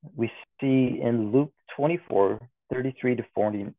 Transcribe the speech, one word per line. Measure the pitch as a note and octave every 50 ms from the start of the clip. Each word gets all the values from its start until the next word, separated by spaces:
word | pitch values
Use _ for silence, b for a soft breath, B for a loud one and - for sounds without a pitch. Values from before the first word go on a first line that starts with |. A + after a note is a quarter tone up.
| - - -
we | B2+ A#2 A2+ - - - _ _ _
see | - C3+ C3 C3 C3 B2+ A#2+ -
in | - A#2+ A#2 A#2 A2 G#2
Luke | G#2+ C3+ D3 D#3 _ _ _ - -
twenty-four, | - C#3 D3+ E3+ F3 - - - F#2+ G2 G2 G#2 A2+ A#2+ - _ _ _ _
thirty-three | - B2+ B2+ C3+ C3 - - B2+ B2
to | A#2 A2 _ _
forty | G#2 G#2 G#2+ G#2 G#2 G2+ G#2+ -